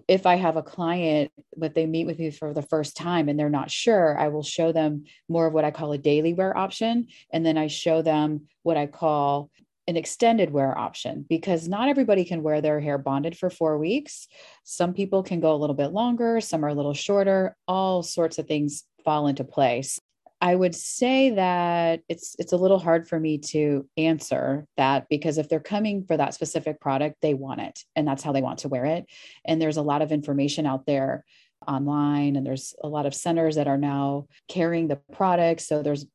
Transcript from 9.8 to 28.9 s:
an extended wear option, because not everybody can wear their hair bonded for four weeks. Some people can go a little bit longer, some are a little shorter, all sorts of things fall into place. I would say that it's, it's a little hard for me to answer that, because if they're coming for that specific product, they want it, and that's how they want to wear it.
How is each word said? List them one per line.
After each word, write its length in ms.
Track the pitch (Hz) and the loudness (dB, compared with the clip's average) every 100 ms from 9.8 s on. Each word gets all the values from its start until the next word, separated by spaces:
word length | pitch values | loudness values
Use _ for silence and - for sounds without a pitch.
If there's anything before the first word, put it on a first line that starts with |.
| - | -4
an 80 | 170 | -4
extended 540 | 165 - 233 226 170 | -4 2 4 4 2
wear 260 | 143 135 78 | 2 0 0
option, 480 | - - - - 143 | -6 -8 -10 -10 -2
because 400 | 165 196 170 165 | -2 0 -2 -2
not 200 | 196 254 | -2 0
everybody 360 | 277 240 196 | 2 2 2
can 180 | 180 170 | 2 -2
wear 180 | 156 151 | 0 0
their 200 | 151 151 | 0 0
hair 180 | 147 143 | -2 -4
bonded 400 | 139 139 151 170 | -2 -2 -2 -4
for 120 | 185 | -6
four 280 | 175 160 151 | -2 0 0
weeks. 480 | 160 247 294 - - - - - | 0 -2 -4 -16 -20 -20 -20 -20
Some 300 | - - 175 | -18 -4 -2
people 280 | 185 196 196 | -2 -2 -2
can 160 | 190 175 | -2 0
go 160 | 160 | 2
a 60 | 151 | 2
little 140 | 147 143 | 0 0
bit 160 | 143 | -2
longer, 480 | 185 240 233 233 233 | 0 -2 0 0 0
some 240 | - 165 | -2 -2
are 40 | 147 | -2
a 60 | |
little 200 | 147 143 | -2 -2
shorter, 600 | 143 - 202 196 190 185 - - | -4 0 2 4 2 0 -4 -2
all 340 | 185 190 185 | 0 2 0
sorts 360 | 170 - 165 165 | -2 0 0 -2
of 80 | 151 | -2
things 340 | 151 147 143 - _ | 0 -2 -4 -14 _
fall 240 | - 151 147 | -2 0 0
into 160 | 139 | -2
place. 560 | 131 - 135 120 135 - - _ _ _ | -4 2 2 2 -4 -10 -12 _ _ _
I 140 | 180 180 | 2 4
would 180 | 180 | 2
say 560 | 170 - - 247 262 269 | 0 -10 -2 0 4 4
that 680 | 208 185 180 175 170 170 165 - | 4 2 2 0 2 2 0 -4
it's, 260 | 165 - - | -10 -10 -10
it's 120 | 175 | -2
a 40 | 180 | 2
little 220 | 185 190 | 4 4
hard 280 | 165 165 165 | 6 2 2
for 100 | 165 | -2
me 200 | 156 151 - | -2 -2 -2
to 340 | 156 147 139 139 - | 0 2 0 -2 -2
answer 680 | 160 160 - 131 131 139 151 - | 0 0 -2 -2 0 -2 -4 0
that, 300 | 135 139 - | 2 2 0
because 300 | 147 160 156 | -2 0 -2
if 100 | 151 | -2
they're 120 | 160 | -2
coming 440 | 151 208 214 202 | -2 -4 -2 -4
for 120 | 190 156 | -2 0
that 180 | 143 | 0
specific 460 | - 156 165 151 151 | -2 -6 -4 -6 -6
product, 380 | 147 135 151 151 | -2 -2 -2 -2
they 120 | 156 | -2
want 260 | 139 135 113 | -2 -4 -8
it, 180 | - - - | -10 -12 -8
and 140 | - 151 | -2 -2
that's 160 | 139 | -2
how 80 | 160 | -2
they 100 | 139 | -2
want 160 | 127 131 | -2 -4
to 100 | 143 | -6
wear 180 | 131 | -4
it. 200 | 131 | -2